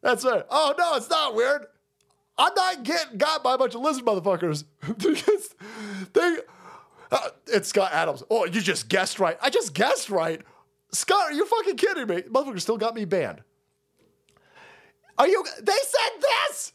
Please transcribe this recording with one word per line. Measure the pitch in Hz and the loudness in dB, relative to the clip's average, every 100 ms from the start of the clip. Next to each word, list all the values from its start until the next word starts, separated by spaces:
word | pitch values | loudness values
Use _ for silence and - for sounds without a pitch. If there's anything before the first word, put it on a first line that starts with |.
| - | 2
That's | 240 | 2
right. | 254 220 - | 2 0 0
Oh, | 269 311 294 | 2 2 2
no, | 349 294 | 2 0
it's | 220 | 0
not | 330 294 | 0 0
weird. | 220 247 285 294 _ _ _ _ _ _ - | 0 2 0 -4 _ _ _ _ _ _ 2
I'm | - | 4
not | 392 370 359 | 4 0 0
getting | 233 339 302 226 | -2 -2 -2 -2
got | 294 311 | 0 2
by | 254 254 | 0 2
a | |
bunch | 262 | 0
of | 226 | 0
lizard | 277 269 240 | -2 0 0
motherfuckers | 202 175 175 170 151 - _ | 0 0 0 0 -4 -6 _
<laughs> | 143 - | -10 -2
because | 185 311 - 415 - - 208 226 214 196 190 | 0 0 2 0 0 -16 -18 -14 -12 -12 -2
they, | - 349 339 - - - - - _ - | 0 0 -2 -8 -20 -20 -20 -20 _ -4
uh, | - - - - | -4 -4 -10 -2
it's | 214 208 | -2 2
Scott | - 190 | 0 2
Adams. | 156 165 131 - | 2 -2 -4 -2
"Oh, | 226 175 | 0 0
you | 180 | 0
just | 185 170 - | 0 -2 0
guessed | 196 185 - | 0 0 0
right." | 180 165 | 0 2
I | 262 | 0
just | 392 233 | 2 0
guessed | 143 233 523 - | 0 2 2 0
right? | 196 165 160 - _ _ _ _ | -2 -2 -4 -10 _ _ _ _
Scott, | - - 392 339 | -6 2 2 2
are | |
you | 294 381 | 0 0
fucking | 453 381 254 | 0 0 0
kidding | 392 370 240 | 0 0 -2
me? | 175 | -4
Motherfucker | - 233 285 202 | 0 -2 0 -6
still | 165 220 | -4 -2
got | 220 | -2
me | 226 202 | -4 -2
banned. | 185 127 80 - _ _ _ _ _ _ _ _ _ _ - - - _ _ _ - | -2 -2 -6 -18 _ _ _ _ _ _ _ _ _ _ -20 -20 -20 _ _ _ 2
Are | 302 | 4
you, | 415 - - | 4 0 -6
they | 214 | 0
said | 415 554 587 - 440 | 0 0 0 -2 0
this! | 554 - - - - | 0 0 -2 -6 -12